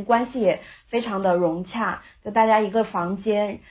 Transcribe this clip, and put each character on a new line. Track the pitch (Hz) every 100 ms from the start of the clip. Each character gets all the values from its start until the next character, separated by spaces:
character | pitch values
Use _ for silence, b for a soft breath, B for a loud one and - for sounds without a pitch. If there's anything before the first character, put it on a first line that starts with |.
| 202
关 | 233 247
系 | 262
也 | 196 156 B B _
非 | 240
常 | 233 196
的 | 190 175
融 | 170 165
洽， | 185 233 202 - b b 208
就 |
大 | 220 220
家 | 220
一 | 208
个 | 220
房 | 214 190 175 190
间， | 202 208 208 - b